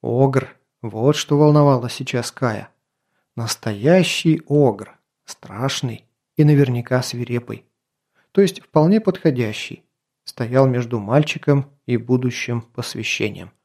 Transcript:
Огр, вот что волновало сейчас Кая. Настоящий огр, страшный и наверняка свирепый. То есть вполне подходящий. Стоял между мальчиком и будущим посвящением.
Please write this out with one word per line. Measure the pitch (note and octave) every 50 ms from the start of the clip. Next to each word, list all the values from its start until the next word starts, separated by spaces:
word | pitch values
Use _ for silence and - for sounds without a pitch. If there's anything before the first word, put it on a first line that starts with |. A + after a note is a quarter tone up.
Огр, | - A#2+ A#2 B2 C3+ C#3 C3 C3 - - - _ _ _ _ _
вот | - A2+ G#2+ A2 A2+ C#3 D3+
что | - - - D3+
волновало | C#3+ D3+ D3+ D3 D3+ D3 C#3+ C3+ B2 A#2 A#2+
сейчас | - - C3+ - - B2 A#2+ -
Кая. | _ - C3+ A#2+ G#2+ - - - _ _ _ _ _ _ _ _ _ _ _ _ _
Настоящий | - A#2 A2+ - _ - A#2 G#2 G2+ G#2+ C#3+ F3 F#3+ F3 - - - - E3 D#3 - -
огр, | _ C#3+ D3 C#3+ B2+ G#2 G2+ G#2 - - _ _ _ _ _ _
страшный | - - _ - - F#2+ G#2 B2 C#3 - - - B2 A2 - _ _ _ _ _ _ _
и | - D3+
наверняка | D3 D3+ C#3 C#3+ B2+ B2 A#2+ A#2+ - B2+ B2+
свирепый. | B2+ - - A#2+ B2 A#2 A#2+ A#2+ A#2+ - A#2 A2 _ _ _ _ _ _ _ _ _ _ _ _ _ _
То | _ -
есть | G3+ F3+ F3+ -
вполне | _ _ _ D#3 D3+ E3+ G3+ A3
подходящий. | A3 G3 F3 - - E3 C3+ B2 A#2+ G#2+ G#2+ - - - - - _ _ _ _ _ _ _ _ _
Стоял | - - - B2 A2 B2 C3 C3+
между | C3 B2 B2 A#2+ A2+ A#2+ A2
мальчиком | G2+ G2+ A#2+ D3 D3+ - - D#3+ - - C#3+ C#3 C3+ - _ _ _
и | - B2
будущим | A2+ A2+ A#2 B2+ B2+ B2+ B2 A#2+ - - - A#2+ A#2+
посвящением. | A#2 _ _ - A#2+ - - - A2 - - - - G#2+ G2+ F#2+ F2 F#2+ _ _ _